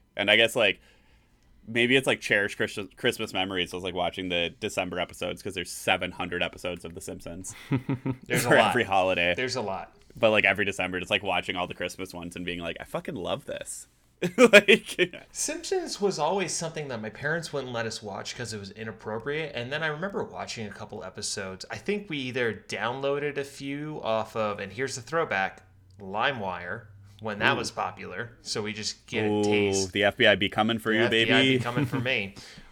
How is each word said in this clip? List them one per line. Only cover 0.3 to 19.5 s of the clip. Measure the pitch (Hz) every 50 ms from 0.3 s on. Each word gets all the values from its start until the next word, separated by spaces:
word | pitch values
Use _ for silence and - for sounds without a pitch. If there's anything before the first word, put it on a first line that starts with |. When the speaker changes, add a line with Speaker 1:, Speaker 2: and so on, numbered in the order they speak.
| 104
Speaker 1:
guess, | 110 113 113 -
like, | 127 110 98 92 - _ _ _ _ _ _ _ _ _ _ _ _ _ _ _ _ - -
maybe | 113 117 117 120 127
it's, | 135 127
like, | 139 117 107
cherished | - - 117 104 101 101 - -
Christ-, | 117 104 - - 101 90 -
Christmas | - - 123 113 - 113 104 -
memories. | 98 92 95 98 92 87 82
So | 92 90
it's | 92
like | 92 87
watching | 90 87 82 - - 95 92
the | 87 87 85 85 - -
December | - 104 - - 95 90 90 90
episodes | 87 - - - 92 90 92 90
'cause | - 107 90
there's | 92 87 -
seven | - - - - 95 90 92 90
hundred | 90 - 92 85 87 87 87
episodes | 82 - - - 90 90 87 -
of | 90 85
The | 95
Simpsons | - - 95 85 - 87 85 90 95 - - - - -
Speaker 2:
<laughs> | 139 131 127 - 135 127 - 131 131 - - -
There's | 123 123 120
a | 123
Speaker 1:
for | 156 127
Speaker 2:
lot. | 113 104
Speaker 1:
every | 92 123 110
holiday. | 95 95 98 92 92 92 87 87 87 87
Speaker 2:
There's | 90 127 131 120
a | 127
lot. | 110 101 95 90 85 - - - - - -
Speaker 1:
But, | - 117 110
like, | 107 104 101
every | 98 98 95 104
December, | 98 95 - 92 92 92 90
it's | 87 90
like | 107 101 101
watching | 95 87 87 90 - 92
all | 90 90
the | 87 -
Christmas | - 90 90 - - 92 90 -
ones | 87 85 85 -
and | 90 87
being | 90 87 87
like, | 85 85 85 -
"I | -
fucking | - - 170 175 - -
love | 107 87 87 87 - -
this." | - - - - - - - - - _ _ _ _ _ -
<laughs> | - 175 180 -
Like, | 254 226 220 208 202 - 220 220 - - - - 180 180 - - - -
Speaker 2:
Simpsons | - - - - 302 339 330 - 381 370 339 285 - -
was | 202 196 180 151
always | 147 156 185 202 185 151
something | - - 170 160 156 160 151 139
that | 127 110
my | 107 107
parents | 107 - 135 147 160 170 160 - -
wouldn't | 143 127 127
let | 120 117 113
us | 113 110 - -
watch | 104 98 107 120 - -
'cause | - 123 110
it | 110 107
was | 101 98
inappropriate. | - - 113 113 107 - - 117 107 113 113 139 143 156 160 143